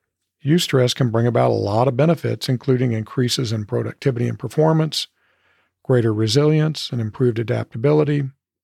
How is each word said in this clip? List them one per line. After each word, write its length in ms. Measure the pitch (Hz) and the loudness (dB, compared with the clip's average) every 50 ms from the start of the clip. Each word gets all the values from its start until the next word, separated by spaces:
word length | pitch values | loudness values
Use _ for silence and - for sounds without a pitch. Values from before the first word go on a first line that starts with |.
| _ _ _ _ _ _ _ _ - | _ _ _ _ _ _ _ _ -2
Eustress 500 | 135 165 180 - - 143 131 123 123 - | 0 2 2 2 2 2 2 2 2 0
can 160 | - 131 113 | 0 0 0
bring 160 | 110 117 117 | 0 0 0
about 240 | 120 113 123 123 120 | 2 2 2 2 2
a 40 | 110 | 0
lot 340 | 104 104 101 104 113 127 135 | 0 0 0 0 2 2 2
of 80 | 120 | 2
benefits, 520 | 127 151 170 160 - - 117 113 - - 135 | 2 2 2 2 0 -2 -4 -4 -4 -4 -4
including 440 | 127 113 - 135 127 123 131 123 | -4 -2 0 0 0 0 0 0
increases 580 | 113 110 107 - - 135 123 120 - 139 127 104 | -2 -4 -6 -6 -2 -2 -2 -2 -2 -2 -4 -4
in 140 | 113 110 104 | -4 -4 -4
productivity 640 | - 120 120 120 117 - - - 139 117 120 120 120 | -4 -4 -4 -4 -6 -6 -4 -2 -2 0 0 -2 -4
and 100 | 110 - | -4 -6
performance, 680 | - 110 - 156 156 160 160 156 156 147 - - - - _ _ _ _ _ _ _ _ _ _ _ _ _ _ | -8 -4 0 2 2 4 4 2 0 -2 -4 -6 -8 -10 _ _ _ _ _ _ _ _ _ _ _ _ _ _
greater 320 | _ - 127 123 110 113 107 | _ 2 2 2 2 2 0
resilience, 760 | 107 110 107 110 143 151 151 156 156 156 160 147 - - - | 0 0 2 2 2 4 4 4 2 2 0 -2 -6 -8 -6
and 80 | 127 120 | -6 -4
improved 400 | 110 107 - - 127 123 107 117 | -4 -4 -2 0 0 0 0 0
adaptability, 920 | 110 113 117 113 110 - - 113 123 147 151 151 147 147 147 147 135 135 - _ _ _ _ _ | -2 -2 -4 -4 -4 -6 -6 -2 0 2 2 2 2 2 0 -2 -2 -4 -8 _ _ _ _ _